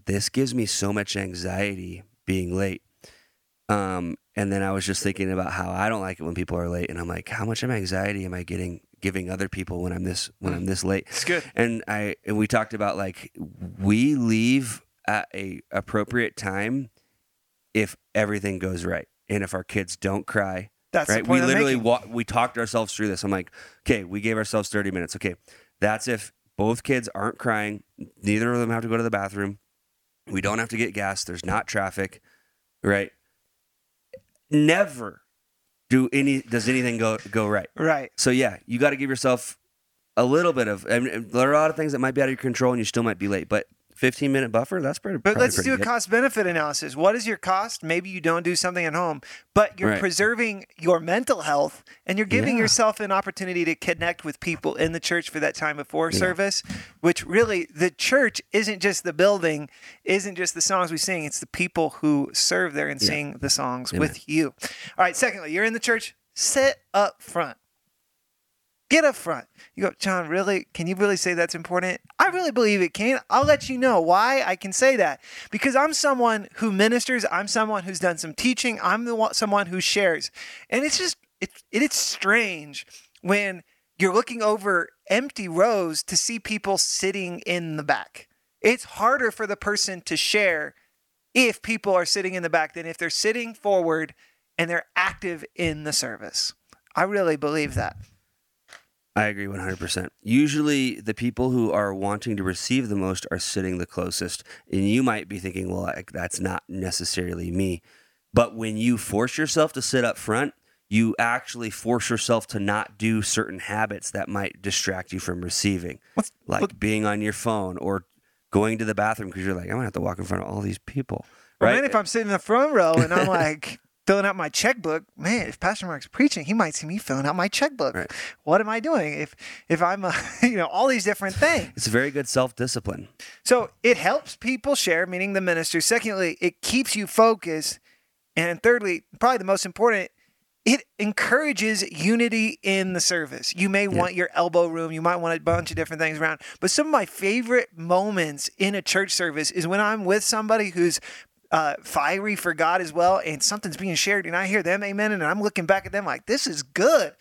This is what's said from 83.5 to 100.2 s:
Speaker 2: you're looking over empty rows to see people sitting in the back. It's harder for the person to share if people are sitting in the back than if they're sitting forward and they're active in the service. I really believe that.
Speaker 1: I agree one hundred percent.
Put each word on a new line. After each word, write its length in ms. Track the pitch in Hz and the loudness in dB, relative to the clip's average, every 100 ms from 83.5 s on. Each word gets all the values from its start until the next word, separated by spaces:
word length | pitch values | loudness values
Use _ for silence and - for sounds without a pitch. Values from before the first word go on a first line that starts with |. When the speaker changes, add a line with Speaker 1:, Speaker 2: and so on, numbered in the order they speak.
| 180 - _ _ - | -6 -14 _ _ 0
Speaker 2:
you're 160 | 185 | 4
looking 280 | 202 247 233 | 4 0 0
over 460 | 214 214 196 180 165 _ - | 0 2 2 0 0 _ 0
empty 380 | 208 269 - 185 | 0 0 -6 -4
rows 540 | 165 226 208 170 156 | 2 4 4 0 -4
to 120 | - 170 | -2 -2
see 220 | 247 233 | -2 -4
people 400 | - 214 196 190 | -4 -4 0 2
sitting 640 | - - 190 196 180 175 | 2 0 -2 -2 -6 -6
in 360 | - 175 165 156 | -4 -4 -4 -4
the 60 | |
back. 420 | 147 117 - - - _ _ _ | -2 -2 -4 -16 -20 _ _ _
It's 220 | 208 247 | 2 2
harder 460 | - - 220 277 233 | -4 0 2 2 0
for 160 | - 214 | -2 -6
the 100 | 202 | -4
person 440 | 208 208 - 180 - | -2 -2 -2 -6 -4
to 100 | 160 | -2
share 580 | - 214 196 156 147 - _ _ _ _ _ | 2 2 2 0 -4 -12 _ _ _ _ _
if 260 | 247 240 - | 4 4 2
people 320 | - 220 202 | -4 -2 2
are 120 | 185 170 | 2 2
sitting 260 | 202 185 | 0 -2
in 100 | 185 | -4
the 60 | 165 | 0
back 240 | 165 156 | 0 0
than 140 | 170 165 | -6 -12
if 100 | 160 | -6
they're 140 | 165 | -4
sitting 420 | - 214 240 233 | 0 0 -2 -6
forward 600 | 214 208 190 165 160 156 - _ _ _ - | -4 2 2 4 0 -2 -10 _ _ _ -4
and 140 | 170 | -2
they're 160 | 170 - 180 | -2 -4 -2
active 480 | 190 - 190 165 - | -2 -2 -8 -8 -12
in 300 | - 165 151 | -4 -4 -2
the 80 | 151 | -4
service. 640 | - 123 107 104 - - - _ _ _ - | -4 -4 -8 -8 -4 -4 -6 _ _ _ -2
I 60 | |
really 340 | 190 202 175 147 | 0 2 2 0
believe 380 | 147 156 143 | 0 0 -2
that. 220 | 127 95 - - _ _ _ _ _ _ - _ _ _ 104 | -2 -4 -8 -18 _ _ _ _ _ _ -20 _ _ _ -2
Speaker 1:
I 80 | |
agree 240 | 107 101 98 | 0 -2 -6
one 100 | 95 | -6
hundred 200 | 95 90 | -6 -6
percent. 320 | 90 90 90 - | -4 -4 -6 -10